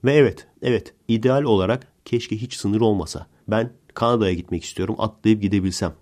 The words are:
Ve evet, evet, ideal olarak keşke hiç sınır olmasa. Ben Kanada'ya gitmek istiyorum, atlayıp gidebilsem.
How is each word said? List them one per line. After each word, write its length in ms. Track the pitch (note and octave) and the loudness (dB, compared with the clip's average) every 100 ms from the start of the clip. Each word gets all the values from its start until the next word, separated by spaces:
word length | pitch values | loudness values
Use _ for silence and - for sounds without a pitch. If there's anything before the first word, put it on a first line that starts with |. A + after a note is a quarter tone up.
Ve 100 | B2+ | 4
evet, 340 | D3+ B2+ - - _ | 4 4 2 -16 _
evet, 320 | - A2+ - _ - | -2 -2 -4 _ -2
ideal 360 | A2+ B2 C3+ | 0 2 0
olarak 440 | C#3+ G#2 F#2 B2+ - _ - | 2 2 2 -2 -6 _ -4
keşke 320 | A#2+ - G#2+ | -4 -4 -8
hiç 160 | B2 | -8
sınır 280 | - G2+ G#2+ | -6 -2 2
olmasa. 460 | A2+ G2+ E2 D#2+ - _ - | 2 2 -4 -10 -14 _ -4
Ben 260 | G#2+ A#2+ - _ | -2 -2 -8 _
Kanada'ya 400 | - A#2 A#2+ G2+ | -4 0 2 2
gitmek 300 | F2+ F2+ F2 | 0 -4 -8
istiyorum, 320 | - - F#2+ A2 | -8 -8 -6 -4
atlayıp 440 | G#2+ - A2 A2 | -6 -2 2 2
gidebilsem. 520 | G2+ G2+ F#2 F2+ F#2 D2+ | 2 0 0 -4 -6 -6